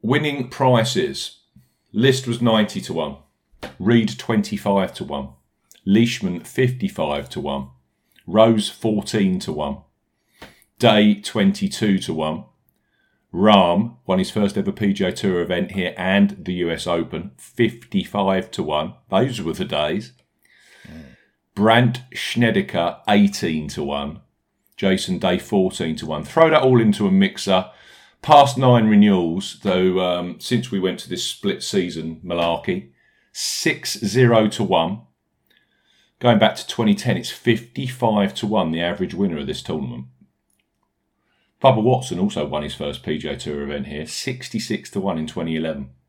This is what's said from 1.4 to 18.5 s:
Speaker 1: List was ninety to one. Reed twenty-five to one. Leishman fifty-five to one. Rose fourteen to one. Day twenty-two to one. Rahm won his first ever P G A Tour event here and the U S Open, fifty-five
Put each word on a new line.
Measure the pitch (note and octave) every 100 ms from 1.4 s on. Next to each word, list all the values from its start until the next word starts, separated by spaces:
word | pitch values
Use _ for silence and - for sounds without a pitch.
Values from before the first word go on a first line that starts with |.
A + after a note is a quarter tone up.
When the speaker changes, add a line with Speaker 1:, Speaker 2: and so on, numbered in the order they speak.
| _ _ _ _ _
Speaker 1:
List | G2+ B2 B2+ B2
was | A#2
ninety | A#2 A2 G#2 G2
to | -
one. | E2 D2 C#2+ _ _ _ _ - -
Reed | F#2+ A#2+ G#2 -
twenty-five | - A2 G2+ G2+ G#2 G2 F2+ -
to |
one. | F#2 C#2+ C2+ - _ _ _ - -
Leishman | G#2 A#2 - F#2+ E2+
fifty-five | - - B2+ B2+ G2 - D2+ D2 C#2
to | -
one. | C#2+ C#2 C2+ _ _ _ _ _ -
Rose | G2+ A2 A2 G2+
fourteen | - A2+ G#2+ - A2 G2 F#2
to | -
one. | D2+ C#2+ C#2 _ _ _ _ _ _ - _ _ _
Day | A#2+ G#2+ G#2+ G2+
twenty-two | - A2+ G2 G2 G2 - G#2 G2
to | F2+
one. | D#2+ D#2 D#2+ - _ _ _ _ _ _ _ _
Rahm | E2+ G#2 G2+ F2+ F2 A#2 - -
won | F#2
his | F#2
first | G#2+ G2+ G#2
ever | G2
P | F#2+ G2+
G | G2 F#2
A |
Tour | F2+ G2+ F2+
event | F2 F2 F#2
here | G2 F2+ -
and | F#2 G2 G2+ - F#2
the |
U | F2+ E2+
S | E2 F2+
Open, | E2+ E2 F2 - _
fifty-five | - - A2+ - - G2+ F2+ G2+ G2 F#2+ -